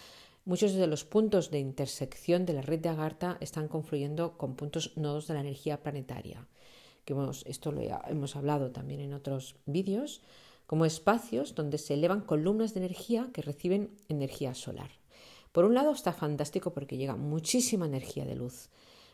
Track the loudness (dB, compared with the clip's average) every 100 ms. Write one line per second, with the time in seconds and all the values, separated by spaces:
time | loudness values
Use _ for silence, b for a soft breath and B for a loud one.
0 | B B B B -2 2 4 4 4 2
1 | 2 4 6 4 4 0 -2 -2 -4 -4
2 | -6 -4 4 4 4 0 0 0 0 0
3 | -2 -2 -4 -4 -6 -4 -2 -2 -2 -2
4 | -2 -2 -2 -4 -6 -4 -4 -4 -4 -2
5 | -2 -2 -2 -4 -4 -4 -4 -4 -4 -6
6 | -6 -8 -10 -12 -16 B B B B B
7 | -4 -2 -2 -4 -8 -8 -4 -2 -2 -4
8 | -4 -4 -4 -2 0 0 0 -4 -8 -6
9 | -6 -6 -4 -4 -6 -10 -2 0 0 0
10 | -2 -8 B B B B B 2 4 4
11 | 2 2 2 -2 -2 -4 -2 -2 -2 2
12 | 2 2 2 2 4 2 0 -2 -4 -4
13 | 0 0 0 -6 -6 -2 2 2 0 -8
14 | -4 -2 -2 -2 -4 -4 -8 -10 -10 -16
15 | _ B B B B 6 8 8 6 4
16 | 0 0 0 0 0 -2 -2 -4 -6 -4
17 | -2 -2 -2 0 2 2 4 2 0 -2
18 | -4 -6 -6 -4 -6 -10 -18 B B B
19 | B